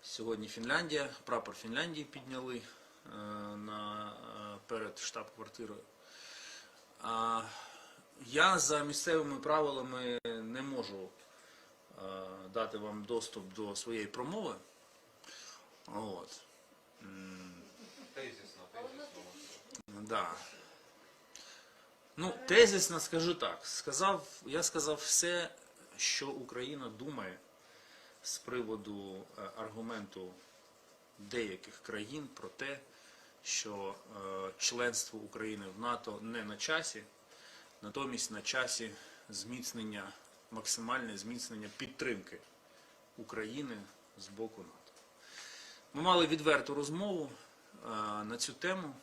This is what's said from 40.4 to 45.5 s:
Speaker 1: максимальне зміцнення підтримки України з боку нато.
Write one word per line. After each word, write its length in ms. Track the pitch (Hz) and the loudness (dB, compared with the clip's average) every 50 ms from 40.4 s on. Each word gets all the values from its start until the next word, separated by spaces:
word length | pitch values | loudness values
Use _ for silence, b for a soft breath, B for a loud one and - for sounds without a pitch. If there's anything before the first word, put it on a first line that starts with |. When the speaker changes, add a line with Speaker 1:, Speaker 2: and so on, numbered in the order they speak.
| - - | -18 -10
Speaker 1:
максимальне 640 | 113 110 110 - - - 113 113 123 131 123 110 104 | -8 -4 0 0 0 0 2 0 0 0 0 -2 -4
зміцнення 520 | 98 98 110 123 120 - - 117 107 104 101 - | -6 -4 -6 -4 -4 -6 -6 -6 -8 -8 -10 -6
підтримки 640 | - 135 117 - - - 127 117 98 92 - - - - - - - - B B B B B B B B - - | -6 -8 -8 -4 -2 0 0 0 0 -4 -10 -14 -14 -16 -18 -20 -20 -20 B B B B B B B B -20 -14
України 600 | - 113 - - 110 107 107 117 143 147 127 117 104 98 98 - - - - - | -14 -10 -6 -4 -4 -2 -2 -2 -4 -4 -6 -6 -8 -10 -14 -18 -20 -20 -20 -18
з 100 | 101 95 | -16 -16
боку 340 | 92 101 104 113 110 - - | -14 -6 -6 -6 -6 -6 -10
нато. 300 | 90 80 - - - - - - - - - B B B B B B B | -14 -14 -16 -20 -20 -20 -20 -20 -20 -20 -20 B B B B B B B